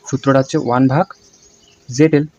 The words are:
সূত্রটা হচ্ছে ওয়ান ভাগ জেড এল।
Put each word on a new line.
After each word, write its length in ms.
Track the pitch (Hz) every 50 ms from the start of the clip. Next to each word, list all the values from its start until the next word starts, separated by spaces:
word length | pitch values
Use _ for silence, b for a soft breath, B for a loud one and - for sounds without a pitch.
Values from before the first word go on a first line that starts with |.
| _ -
সূত্রটা 300 | - 131 - 143 135 135
হচ্ছে 140 | 135 - - 156 131
ওয়ান 160 | 117 120 127 135 127
ভাগ 140 | 131 151 185 _ - _ _ _ _ _ _ _ _ _ _ _ _ _ _ - 120
জেড 160 | 127 151 160 156 143
এল। 60 | 151 151 _